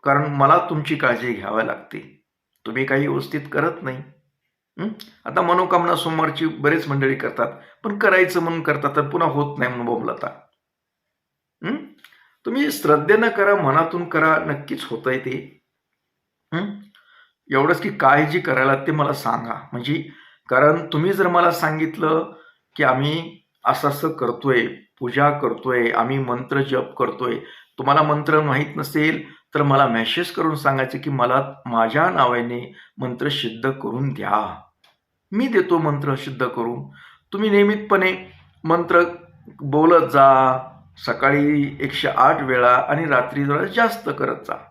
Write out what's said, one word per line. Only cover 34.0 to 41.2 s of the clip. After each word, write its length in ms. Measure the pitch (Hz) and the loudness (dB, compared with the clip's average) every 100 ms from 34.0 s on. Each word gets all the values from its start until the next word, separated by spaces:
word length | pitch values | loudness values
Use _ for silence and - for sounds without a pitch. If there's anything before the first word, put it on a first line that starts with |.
| 139 | -4
द्या, 500 | - 98 104 101 82 _ _ _ _ _ _ _ | -4 -2 -2 -2 -12 _ _ _ _ _ _ _
मी 160 | 202 262 | -4 0
देतो 300 | 220 - 170 | 0 2 0
मंत्र 380 | 156 143 143 131 | 0 -2 -4 -4
सिद्ध 320 | - 127 123 | -8 -6 -4
करून. 420 | 123 117 123 139 - - _ _ | -4 -6 -8 -12 -20 -20 _ _
तुम्ही 160 | 196 214 | -4 2
नियमितपणे 840 | 202 202 208 - 196 185 - - - _ _ | 4 4 2 0 2 2 -2 -12 -20 _ _
मंत्र 400 | 160 170 170 170 170 - - _ - - | 0 0 4 4 4 -2 -20 _ -20 -12
बोलत 460 | 143 147 160 170 160 | -2 4 6 6 6
जा, 500 | 139 135 131 131 131 - - _ - - | 6 8 8 4 2 -6 -20 _ -12 -6
सकाळी 720 | 117 | 0